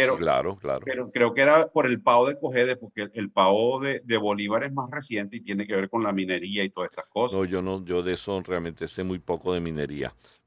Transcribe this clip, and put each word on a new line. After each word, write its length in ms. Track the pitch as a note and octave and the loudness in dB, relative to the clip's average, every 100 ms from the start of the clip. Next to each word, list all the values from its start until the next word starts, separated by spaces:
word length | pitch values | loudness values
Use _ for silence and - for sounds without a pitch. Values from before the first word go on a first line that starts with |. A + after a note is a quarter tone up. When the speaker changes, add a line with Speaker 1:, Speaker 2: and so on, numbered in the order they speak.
Speaker 1:
sí, 0 | |
Speaker 2:
Pero, 140 | C3 F#2+ | 4 2
Speaker 1:
claro, 380 | E2 C2 D2 G2 | 2 2 0 -4
claro. 260 | D2 C2+ | -4 -4
Speaker 2:
pero 260 | C3+ B2+ B2 | -4 -8 -6
creo 220 | B2 A#2+ | 2 2
que 80 | B2+ | 4
era 280 | C#3 D#3 D#3+ | 6 6 4
por 140 | D#3 C3+ | 2 2
el 160 | A#2+ | 2
pao 240 | - A#2+ B2+ | 4 6 4
de 120 | D3 | 0
Cojedes, 380 | B2 B2+ B2 B2 | -2 2 2 0
porque 240 | A2 - | -6 -8
el, 80 | G2+ | -8
el 160 | A#2 G2 | -6 -2
pao 480 | - F#2+ G2+ A#2+ C3 | 4 4 6 4 0
de, 200 | C#3 C3 | -2 -4
de 120 | B2 A2+ | 0 0
Bolívar 440 | G#2 G#2 G2+ A2 | 2 0 0 -2
es 80 | C#3 | -2
más 180 | C#3 B2+ | -6 -6
reciente 460 | C#3+ C#3+ A2 G2+ A2+ | -10 -6 -6 -6 -8
y 40 | |
tiene 240 | G2 G2 G#2 | -6 -4 -2
que 100 | G2+ | -2
ver 140 | F#2+ | -2
con 120 | A#2 | -2
la 80 | G#2+ | -2
minería 520 | G2 F#2 F2+ F2 G2+ | -2 -2 -4 -4 -4
y 60 | G2 | -4
todas 200 | F2+ F2+ | -4 -8
estas 160 | - - | -8 -8
cosas. 220 | G#2 B2 | -2 -2
Speaker 1:
No, 140 | F#2+ | 0
yo 180 | F#2+ F#2 | 0 -2
no, 220 | F#2 F#2+ | -2 -4
yo 180 | F2+ F2+ | -2 -2
de 120 | F2+ | 0
eso 260 | F2 - G2 | -2 -2 -6
realmente 460 | F2+ F2+ E2+ D#2+ E2 | -4 -4 -4 -6 -8
sé 160 | - | -6
muy 140 | F#2 F#2 | -4 -6
poco 340 | - E2+ F2+ | -4 -4 0
de 80 | F2+ | -2
minería. 540 | E2+ D#2 D2 C#2+ B1+ - _ _ | -2 -4 -4 -4 -8 -10 _ _